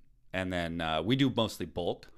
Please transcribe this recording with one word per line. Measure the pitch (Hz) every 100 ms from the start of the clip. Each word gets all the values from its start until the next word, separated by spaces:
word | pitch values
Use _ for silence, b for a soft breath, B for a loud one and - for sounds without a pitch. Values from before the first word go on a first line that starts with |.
| - _ -
and | 92 92
then, | 90 82 85
uh, | 80 78
we | 90
do | 135 135 117
mostly | 107 - 85
bulk. | 87 87 - -